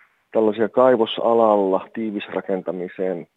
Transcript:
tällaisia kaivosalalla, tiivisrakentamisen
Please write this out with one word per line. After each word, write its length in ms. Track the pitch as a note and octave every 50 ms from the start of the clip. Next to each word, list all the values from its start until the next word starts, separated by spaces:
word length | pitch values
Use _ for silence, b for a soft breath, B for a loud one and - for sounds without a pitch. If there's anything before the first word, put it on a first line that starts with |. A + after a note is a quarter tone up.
| B B B B B _ -
tällaisia 360 | A2+ A2 G#2+ G2+ A2 A2+ G2+
kaivosalalla, 1200 | - B2+ B2+ C3 B2+ A2 A2+ A2 - - - A2+ A#2 A#2 A2+ A2 G#2 G#2 G2 F#2+ F#2+ F#2 - - _
tiivisrakentamisen 1300 | A#2 A2+ A2 G2+ G#2 - - - F#2 - - G2 F#2 F2+ - E2+ F#2 F2+ F#2 - - F#2+ F#2 F2+ E2+ - - _